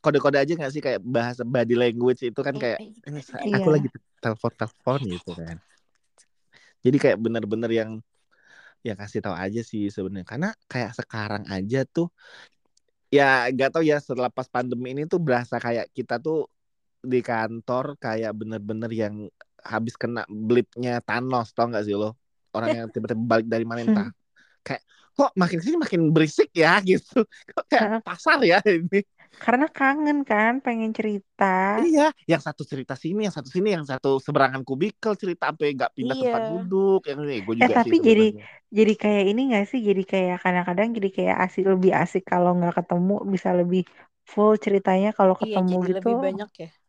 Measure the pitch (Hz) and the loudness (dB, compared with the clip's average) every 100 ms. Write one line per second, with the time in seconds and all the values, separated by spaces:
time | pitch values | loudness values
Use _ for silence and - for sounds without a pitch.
0 | 156 143 139 139 139 170 139 147 131 104 | 2 2 2 2 0 -2 -6 -6 -4 -4
1 | 104 120 120 123 120 127 117 120 123 117 | -2 -2 -2 -6 -2 0 2 2 2 2
2 | 123 127 120 110 139 139 123 107 220 - | 0 0 -4 -4 -6 -4 -4 -4 -10 -20
3 | - 147 - - 208 202 185 151 135 - | -14 -14 -14 -8 -2 2 4 4 2 -8
4 | _ _ 120 110 117 - 107 _ - 135 | _ _ -6 -2 -4 -4 -10 _ -2 -2
5 | 113 87 - 85 82 82 _ _ _ _ | -4 -8 -10 -12 -12 -16 _ _ _ _
6 | _ _ _ _ _ _ _ _ 123 139 | _ _ _ _ _ _ _ _ 2 4
7 | 135 98 113 117 107 113 113 113 110 110 | 4 2 0 -2 -4 -4 -2 -2 -2 -10
8 | - _ _ _ _ - - _ 117 101 | -16 _ _ _ _ -20 -20 _ -10 -10
9 | 104 143 104 87 98 110 113 110 101 104 | -8 -6 -6 -6 -6 -6 -8 -6 -6 -6
10 | 95 98 90 113 190 - _ 131 107 - | -8 -10 -10 -6 -6 -8 _ -8 -6 -8
11 | - 110 107 104 - 95 101 131 131 - | -10 -8 -6 -8 -6 -6 -4 -4 -2 -4
12 | 175 _ - - - _ _ _ _ _ | -4 _ -20 -20 -20 _ _ _ _ _
13 | _ 139 139 131 120 131 135 165 160 147 | _ 4 6 4 2 0 0 2 2 0
14 | - 127 123 - 127 123 123 120 127 135 | -2 -4 -2 -4 -4 -4 -4 -6 -6 -6
15 | 156 180 156 123 120 117 120 117 98 - | -2 -2 2 0 0 -4 -2 -4 -4 -10
16 | 117 120 156 160 - _ _ _ _ _ | -6 -4 -2 -2 -4 _ _ _ _ _
17 | 131 127 117 113 113 117 - 127 135 143 | -2 -2 0 -2 -2 -6 -4 -4 -4 -8
18 | 120 110 113 107 107 110 104 110 113 113 | -6 -4 -6 -8 -8 -8 -8 -8 -6 -4
19 | 107 104 104 _ - _ - 113 117 - | -4 -6 -16 _ -20 _ -8 -6 -6 -6
20 | 120 117 - 107 110 123 - 120 123 120 | -6 -6 -8 -8 2 2 2 -6 -4 -4
21 | - 113 127 127 113 - 120 113 104 101 | -4 -4 -2 -4 -4 -2 -2 -2 -2 -2
22 | 107 113 _ _ _ 107 117 117 113 113 | -4 -8 _ _ _ -4 -2 -4 -4 -8
23 | 110 110 117 113 113 113 117 117 117 208 | -4 -4 2 2 4 -2 -2 -2 0 0
24 | 220 - _ _ _ _ - 135 _ _ | 0 -10 _ _ _ _ -10 -10 _ _
25 | _ - 277 - 175 175 196 339 277 175 | _ 0 0 2 0 0 -2 -2 0 2
26 | 160 160 156 - 427 165 156 190 190 185 | 4 4 2 2 0 4 4 4 2 0
27 | _ - 214 - - - - 277 220 220 | _ -2 -2 -6 -10 -10 0 0 2 -2
28 | - 180 330 311 202 185 214 170 170 196 | -6 -4 0 4 4 4 4 0 0 -2
29 | - _ _ - - 247 311 - 269 285 | -2 _ _ -6 0 2 0 0 0 2
30 | 302 294 277 208 220 262 262 226 220 220 | 0 0 0 2 2 0 -4 -4 -4 -4
31 | 214 202 _ - 196 185 190 214 330 311 | -4 -4 _ 0 2 2 2 2 4 4
32 | 302 - - 160 151 - 147 135 127 131 | 4 0 -2 -2 -2 -10 -10 -8 -8 -8
33 | 160 202 214 160 135 180 208 180 143 131 | -6 -4 -4 -6 -6 -2 0 0 -4 -2
34 | 135 135 - 147 135 135 127 135 202 - | 0 0 0 2 2 0 -6 -2 -4 -2
35 | 220 202 185 170 139 160 147 135 123 - | -4 -2 -4 -4 -4 0 -2 0 -4 -4
36 | 127 262 254 233 226 185 185 190 196 190 | -4 -2 -2 -2 -4 -6 -2 0 4 2
37 | 151 139 147 123 98 113 247 233 226 - | 0 -6 -4 -6 -4 2 2 4 4 4
38 | 220 214 220 208 - - _ 202 220 208 | 6 6 4 2 -18 -20 _ 4 4 4
39 | 208 208 190 220 269 214 202 262 208 190 | 2 2 2 2 0 0 0 -2 0 0
40 | 190 190 180 180 190 180 180 175 226 226 | 0 0 0 0 0 0 0 0 -2 0
41 | 196 190 180 - 180 - 190 185 185 135 | -4 -2 0 0 0 0 2 4 4 2
42 | 175 185 - 180 180 180 175 175 180 175 | 0 -2 -2 2 2 2 0 -2 -2 0
43 | 185 202 196 190 190 180 175 185 175 _ | 0 0 -2 -2 0 0 2 0 -2 _
44 | _ _ - - 214 214 214 196 196 190 | _ _ -8 2 2 2 2 0 2 2
45 | 202 220 190 185 220 196 185 180 180 185 | 0 4 2 2 0 0 0 0 0 -2
46 | 190 233 190 190 214 - 165 _ | -2 -2 -2 -6 -12 -14 -18 _